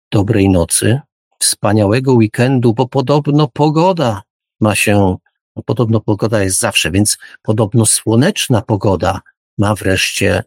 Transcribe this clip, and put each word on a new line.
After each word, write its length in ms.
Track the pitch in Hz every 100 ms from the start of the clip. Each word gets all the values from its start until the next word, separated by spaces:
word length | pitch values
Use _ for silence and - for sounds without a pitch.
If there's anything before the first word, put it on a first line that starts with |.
| _
dobrej 380 | 110 98 104 98
nocy, 500 | 92 82 - 107 135 - _ _ -
wspaniałego 760 | - - 107 107 98 120 135
weekendu, 600 | 123 107 - 123 131 120
bo 140 | 110 131
podobno 600 | 139 131 147 147 147 151
pogoda 760 | - 151 151 180 175 123 101 - _ _ -
ma 140 | 107 98
się, 420 | 113 104 95 92 _ _ _ -
no, 80 | -
podobno 340 | 127 113 113
pogoda 440 | - 101 113 110
jest 160 | 95 98
zawsze, 320 | 113 - 78
więc 260 | 92 104 - - -
podobno 440 | - 107 104 117 107
słoneczna 760 | - - 113 160 - - 113
pogoda 600 | - 104 107 87 90 92 - _ _ -
ma 180 | 101 104
wreszcie 680 | 98 92 - - 98 92